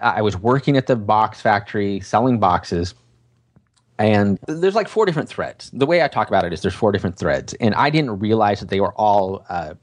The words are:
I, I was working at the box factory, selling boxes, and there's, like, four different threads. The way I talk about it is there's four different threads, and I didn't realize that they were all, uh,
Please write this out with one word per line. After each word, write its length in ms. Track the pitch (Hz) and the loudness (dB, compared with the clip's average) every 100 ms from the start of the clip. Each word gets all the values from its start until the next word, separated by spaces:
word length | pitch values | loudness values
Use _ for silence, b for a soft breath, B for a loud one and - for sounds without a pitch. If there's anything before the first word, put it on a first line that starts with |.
I, 160 | 117 95 | -2 0
I 20 | |
was 160 | 107 90 | 0 0
working 400 | 113 135 143 139 | 0 0 2 0
at 120 | 127 | 2
the 80 | 123 | 0
box 440 | 104 107 107 - | 2 2 2 0
factory, 600 | 117 104 - 110 101 98 | 0 0 0 -4 -2 -4
selling 400 | 95 107 127 120 | -2 0 2 2
boxes, 540 | 98 87 - 87 87 - _ _ _ _ _ _ _ _ _ - | 2 0 -2 -4 -4 -8 _ _ _ _ _ _ _ _ _ -2
and 380 | 110 104 101 98 - | 2 2 2 0 -4
there's, 260 | 156 190 | -2 0
like, 140 | 208 208 | 0 -2
four 180 | 214 208 | 0 0
different 220 | 151 - | 0 -4
threads. 420 | - 71 - - | -6 -8 -10 -12
The 140 | - 139 | -2 2
way 160 | 175 | 2
I 60 | 147 | 2
talk 180 | 120 107 | 0 0
about 180 | 98 | 0
it 80 | 87 | 0
is 100 | 87 | -2
there's 120 | 98 | -4
four 160 | - 110 | 0 0
different 260 | 101 92 87 | 0 -2 -4
threads, 340 | 87 69 - - | -2 -2 -4 -4
and 120 | 117 - | 0 2
I 120 | 143 | 2
didn't 300 | 151 139 98 | 2 -2 -2
realize 400 | 104 110 104 101 | 0 2 2 0
that 100 | 98 | -2
they 120 | 98 | -2
were 120 | 95 | -2
all, 500 | - 107 101 95 95 - | 0 2 2 2 -4 -8
uh, 260 | 87 78 87 | -10 -10 -14